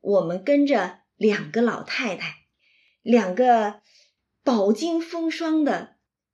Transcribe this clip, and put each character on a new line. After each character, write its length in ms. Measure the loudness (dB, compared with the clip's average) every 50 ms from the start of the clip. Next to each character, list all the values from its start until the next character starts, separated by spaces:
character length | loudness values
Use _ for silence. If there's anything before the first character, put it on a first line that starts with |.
我 200 | -2 0 0 2
们 220 | 0 0 -4 -4 0
跟 220 | 2 2 2 4
着 360 | 2 2 0 0 -4 -8 -14 _ _ _
两 340 | 0 0 0 0 0 -4 -4
个 100 | -2 0
老 220 | 0 0 -2 -4 -8
太 320 | -8 -6 -6 -6 -6 -6
太， 180 | -8 -10 -12 -14 -16 _ _ _ _ _ _ _ _ _ _ _ _ 0
两 320 | 2 2 4 2 2 0
个 460 | 2 4 4 4 4 2 -2 -6 -10 _ _ _ _ _ _ _ _ _ _ _ _ -2
饱 300 | 0 2 2 4 2 2
经 260 | 2 0 -2 -2 -2
风 300 | -4 -6 -6 -6 -4 -4
霜 340 | -4 -4 -2 -2 0 0 0
的 340 | 0 -2 -4 -6 -12 _ _ _ _ _ _ _ _